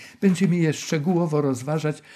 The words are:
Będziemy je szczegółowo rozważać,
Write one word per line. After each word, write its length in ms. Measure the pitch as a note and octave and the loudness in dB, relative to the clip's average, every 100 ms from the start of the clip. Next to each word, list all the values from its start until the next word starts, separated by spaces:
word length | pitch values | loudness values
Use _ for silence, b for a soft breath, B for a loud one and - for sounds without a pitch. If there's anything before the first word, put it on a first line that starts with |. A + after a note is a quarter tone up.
| B - | B -2
Będziemy 360 | G3 F3 F#3 F3 | 2 2 2 2
je 160 | D#3+ | 2
szczegółowo 680 | D3+ - E3 D#3 E3+ E3+ D3+ | 0 -4 -2 0 0 0 0
rozważać, 640 | C#3+ B2+ C3 D#3 D3+ D3+ B | 0 -2 -4 -4 -4 -6 B